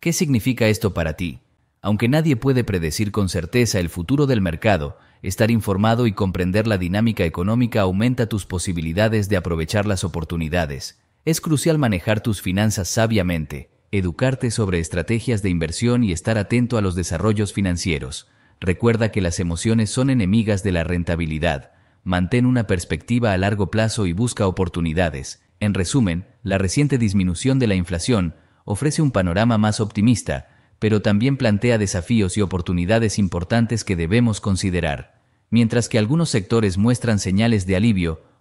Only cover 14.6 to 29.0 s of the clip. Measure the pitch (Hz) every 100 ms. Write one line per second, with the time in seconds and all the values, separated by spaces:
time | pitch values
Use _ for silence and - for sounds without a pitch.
14.6 | 98 87 82 87 82 113 - 110 95 87
15.6 | 80 - 117 123 110 82 - 110 98 120
16.6 | 120 117 98 87 87 80 104 107 101 -
17.6 | 98 87 92 73 65 - - _ _ _
18.6 | 92 87 117 113 113 107 87 - 87 85
19.6 | 113 113 104 - 135 127 92 113 107 101
20.6 | 98 87 80 87 85 85 85 78 82 69
21.6 | - _ _ _ 90 90 90 120 123 127
22.6 | 104 92 - 82 - 120 113 92 98 104
23.6 | 95 110 110 - 95 85 120 - 98 87
24.6 | 90 90 82 80 85 73 65 - _ _
25.6 | 104 95 92 143 101 85 - _ 98 95
26.6 | 95 - 143 135 113 101 92 85 131 135
27.6 | 117 92 87 87 - 113 85 - _ _
28.6 | - 104 151 151